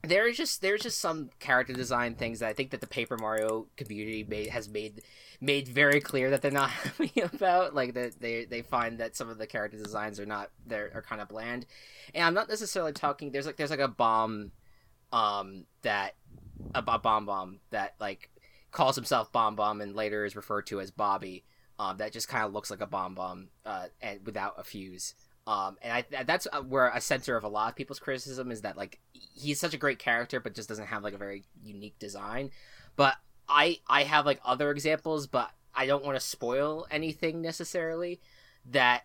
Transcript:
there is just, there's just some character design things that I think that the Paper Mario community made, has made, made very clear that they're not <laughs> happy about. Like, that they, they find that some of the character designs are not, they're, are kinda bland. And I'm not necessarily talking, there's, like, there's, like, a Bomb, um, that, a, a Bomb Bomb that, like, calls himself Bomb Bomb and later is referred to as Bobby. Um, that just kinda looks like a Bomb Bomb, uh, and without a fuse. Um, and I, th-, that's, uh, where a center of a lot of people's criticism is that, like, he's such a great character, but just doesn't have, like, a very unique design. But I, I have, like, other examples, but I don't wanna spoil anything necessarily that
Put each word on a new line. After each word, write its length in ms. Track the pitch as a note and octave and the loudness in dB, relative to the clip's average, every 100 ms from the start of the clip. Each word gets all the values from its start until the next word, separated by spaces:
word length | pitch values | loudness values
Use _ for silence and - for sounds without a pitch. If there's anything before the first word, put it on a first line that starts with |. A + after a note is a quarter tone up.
there 220 | D#3+ F#3 A3+ | 4 4 4
is 100 | A#3 | 2
just, 260 | E4 - | -2 0
there's 180 | F#3+ G#3 | 0 0
just 160 | A#3 - | -2 -2
some 320 | F3 D#3+ C3+ _ | -2 -4 -6 _
character 340 | - B2+ B2+ | 2 2 2
design 440 | B2+ B2 B2 A#2+ A#2 | -4 -2 0 0 -2
things 240 | A#2 A2+ | -6 -2
that 80 | A2+ | -4
I 60 | |
think 160 | G#2+ C3+ | -2 -4
that 100 | B2+ | -6
the 80 | - | -6
Paper 280 | - A#2 A#2 | -4 -4 -2
Mario 460 | A2 A2 A2 A2 A2 - | -2 0 0 -2 -4 -12
community 480 | A2 G#2 G#2+ A2 | -10 -8 -6 -6
made, 240 | G#2 G#2+ G#2 | -6 -6 -4
has 200 | A#2+ G#2 | -6 -6
made, 340 | G#2+ G#2+ G#2 - - - - | -8 -8 -12 -20 -20 -20 -6
made 280 | C3 C#3 B2+ | 2 2 2
very 320 | B2 D3 D3 | 6 8 8
clear 300 | C#3+ C#3 C3 | 4 0 4
that 120 | C#3 | 4
they're 80 | C#3+ | 4
not 200 | C#3 C3+ | 2 2
<laughs> 0 | |
happy 500 | - - - E4 - | 0 -6 -2 0 0
about. 520 | F3+ - F#3 F3+ F3+ | -2 2 6 6 6
Like, 200 | C#3+ B2+ | 2 0
that 240 | A#2+ B2 - | -2 -4 -4
they, 240 | A#2 A#2 A#2 | -4 -4 -4
they 160 | A#2+ | -8
find 360 | A#2 B2+ A#2 A#2 | -2 0 0 -2
that 160 | A2+ | -6
some 140 | - A#2 | -4 -8
of 100 | A2 | -6
the 80 | A2 | -6
character 320 | A2+ G#2 G#2+ | -2 -4 -6
designs 400 | G#2 G#2+ G#2+ G2+ | -6 -4 -4 -6
are 80 | G2+ | -6
not, 240 | G#2 G2+ - - | -6 -6 -14 -8
they're, 240 | A2 G#2 | -6 -6
are 80 | - | -8
kinda 240 | - A2 G2+ | -8 -8 -8
bland. 400 | G#2+ A#2 B2 A#2+ - - - - | -8 -6 -6 -8 -18 -20 -20 -10
And 100 | - | 2
I'm 100 | E3+ | 4
not 140 | F3+ A3 | 4 0
necessarily 440 | G#3+ G#3+ G3 E3 | -4 -4 -2 -2
talking, 380 | C#3+ D3 C#3 D3 | 0 -2 -2 -4
there's, 160 | C3+ C#3+ | -4 -4
like, 100 | C#3 | -4
there's, 140 | D3 | -2
like, 80 | D3 | 2
a 80 | C#3 | 0
Bomb, 640 | A2+ A#2 A2 A2+ A2 G2+ - - - _ _ _ | 4 4 6 4 0 -8 -14 -20 -20 _ _ _
um, 540 | A#2 G#2+ G2+ G2 G2 - _ | 2 2 0 -4 -10 -18 _
that, 320 | B2 G2+ G2 - - - - - - | 0 0 0 -8 -20 -20 -18 -14 -6
a, 80 | C3 | -4
a 140 | A#2 A2+ | 0 2
Bomb 280 | A#2 A2 G#2 | 4 2 2
Bomb 340 | G2 F#2 G2 _ | -4 -4 -12 _
that, 240 | A2 G2 - | -4 -4 -6
like, 280 | G#2 G2 - _ _ - _ | -8 -8 -14 _ _ -20 _
calls 240 | - C3+ C3 | 2 2 2
himself 340 | A#2 B2+ A2 | 0 0 2
Bomb 240 | B2+ A2 | 2 2
Bomb 260 | G#2 G#2 G#2 | 2 0 0
and 140 | G2+ | -6
later 300 | G2 A2 G#2+ | -4 -2 -2
is 100 | G#2 | -4
referred 320 | G2+ - G#2 - | -6 -6 -6 -4
to 140 | G2+ | -6
as 100 | G2 | -6
Bobby. 540 | - G#2 G2 F#2+ F#2 _ _ _ - | -2 0 0 -2 -14 _ _ _ -6
Um, 200 | G2 F#2+ | -4 -2
that 140 | G#2+ | -6
just 160 | A2+ - | -6 -4
kinda 200 | C3 G#2+ | 0 0
looks 220 | G2+ - | -2 -8
like 80 | G2 | -8
a 60 | G2+ | -4
Bomb 280 | G2 F#2 | -2 -4
Bomb, 360 | F#2 F#2 F#2 F#2+ _ | -4 -8 -8 -16 _
uh, 220 | A2 G2 F2+ _ | -8 -8 -8 _
and 260 | A2+ G2 G2 | -10 -8 -8
without 280 | G#2 G2 F#2+ | -4 -4 -6
a 60 | |
fuse. 500 | F#2 G#2 F#2+ F2+ - - _ _ | -12 -12 -12 -10 -12 -12 _ _
Um, 320 | - G#2 G2 G2 | -2 0 0 -4
and 100 | A#2+ | -2
I, 100 | A#2 | -2
th-, 220 | A#2+ C#3 | -2 -6
that's, 220 | C3 F3+ - | 0 0 0
uh, 80 | D3 | -4
where 240 | C3 C3+ B2 | 0 4 4
a 120 | A#2+ | 4
center 360 | - C3+ - A#2 | 0 -2 2 0
of 60 | |
a 60 | G#2+ | 0
lot 200 | G#2+ A2 | 0 0
of 60 | |
people's 240 | - C3+ C3+ | -2 -10 -8
criticism 540 | - C3 C3+ B2+ B2+ | -4 -6 -6 -8 -6
is 80 | A2+ | -6
that, 160 | G#2 F#2+ | -6 -6
like, 240 | G2 - _ | -10 -10 _
he's 460 | - - - C#3 C#3+ | -20 -20 -8 -4 0
such 160 | E3+ | -2
a 20 | D3+ | 0
great 220 | C#3+ B2 | 0 0
character, 400 | - A#2 A#2+ C3 | 0 0 0 -4
but 160 | A#2 | -4
just 140 | G2+ G#2+ | -10 -10
doesn't 180 | G#2+ G#2 | -8 -6
have, 160 | G#2+ | -6
like, 120 | G2+ | -6
a 40 | G2+ | -6
very 240 | G2 G2+ G2+ - | -8 -10 -14 -20
unique 340 | G#2 G2+ G#2 - | -16 -14 -14 -12
design. 540 | G#2 G2 G2+ A#2+ C#3 - - - - | -12 -10 -6 -6 -6 -10 -18 -20 -16
But 220 | - D#3 - _ - - | 4 4 4 _ -20 4
I, 320 | D3 D#3 E3 - | 6 6 4 4
I 160 | C#3 | 4
have, 200 | C#3+ D3+ | 6 4
like, 160 | C#3+ C3+ | 6 2
other 260 | - B2+ D3 | 2 2 2
examples, 560 | C#3+ D3 D#3 D#3+ D#3 C#3 | 2 2 2 2 -2 0
but 240 | B2+ A2 _ _ | -2 -2 _ _
I 120 | B2+ C3+ | -2 2
don't 180 | C#3+ | 2
wanna 160 | C#3 C3+ | 2 -2
spoil 640 | - - A#2+ B2+ D3 D#3 F3 | -4 -4 0 2 0 -2 -4
anything 500 | D3+ D#3+ D#3 E3 E3 | -2 -2 -2 -2 -2
necessarily 800 | E3 E3 E3 F3+ E3 E3 F3 F3+ - - - _ B2+ | -6 -6 -6 -2 -2 -2 -4 -6 -12 -20 -20 _ 0
that 320 | C3 B2+ B2 | 6 6 6